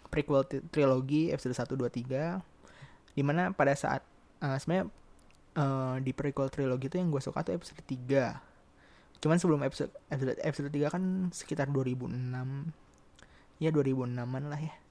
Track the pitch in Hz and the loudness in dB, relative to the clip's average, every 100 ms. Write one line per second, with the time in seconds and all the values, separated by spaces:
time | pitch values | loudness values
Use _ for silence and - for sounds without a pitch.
0 | - 151 143 139 135 135 - 156 135 131 | -6 -4 2 2 2 -2 -2 4 4 4
1 | 131 151 165 143 123 127 120 131 120 120 | 4 2 2 0 -2 -2 -2 -2 -2 -4
2 | 123 131 165 185 - - - - - - | -4 -2 -2 -4 -8 -16 -20 -20 -20 -20
3 | - - 143 165 185 - 139 139 - 131 | -8 0 2 4 2 4 4 4 2 -2
4 | - - - - 143 135 - 185 208 - | -4 -20 -20 -6 -2 -2 0 0 0 -8
5 | - - - - - 160 139 135 131 131 | -20 -20 -20 -20 -6 0 2 2 0 -2
6 | 131 127 143 139 135 - 135 127 135 180 | -2 -2 -2 0 -2 0 0 0 -2 0
7 | 175 143 - - 165 175 - - - 127 | 0 0 -2 -4 -2 -4 -6 -14 -10 -6
8 | 123 135 117 - - - - - - - | 2 2 2 -2 -14 -20 -20 -20 -20 -20
9 | - - 151 170 180 147 135 - 143 - | -20 -2 2 4 4 2 2 -2 -6 -8
10 | - 135 131 - 156 147 143 147 147 175 | -8 -4 -2 -2 -2 -2 -2 0 0 0
11 | 185 185 180 - - - 139 139 127 127 | -2 0 -2 -4 -6 -2 0 0 0 -2
12 | 127 123 127 127 127 139 160 - - - | -4 -4 -4 -6 -6 -6 -8 -12 -18 -20
13 | - - - - - - 156 156 135 131 | -20 -20 -20 -20 -18 -2 2 4 2 2
14 | 123 123 120 131 147 147 156 - - | -2 -4 -4 -6 -6 -6 -8 -10 -20